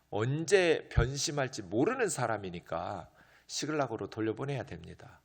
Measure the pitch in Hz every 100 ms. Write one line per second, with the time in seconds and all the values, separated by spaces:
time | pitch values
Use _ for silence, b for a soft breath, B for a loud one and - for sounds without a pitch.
0 | _ 101 117 147 165 196 175 143 - -
1 | 120 139 147 147 127 - 98 104 165 254
2 | 214 143 117 107 95 85 - 82 92 98
3 | 82 b b b _ - 143 151 131 110
4 | 98 - 110 110 135 139 101 85 85 82
5 | - -